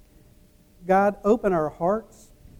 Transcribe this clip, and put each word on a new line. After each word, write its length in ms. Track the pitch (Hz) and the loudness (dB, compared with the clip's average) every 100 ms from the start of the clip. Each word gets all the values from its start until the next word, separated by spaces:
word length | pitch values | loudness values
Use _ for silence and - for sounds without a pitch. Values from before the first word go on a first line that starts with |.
| - _ - - _ _ _ _ 175 | -20 _ -20 -20 _ _ _ _ 0
God, 300 | 190 202 202 | 2 2 0
open 280 | 208 226 214 | 0 0 0
our 160 | 170 151 | -2 -2
hearts, 600 | - 170 220 - - - _ - | -4 -4 -4 -6 -20 -20 _ -20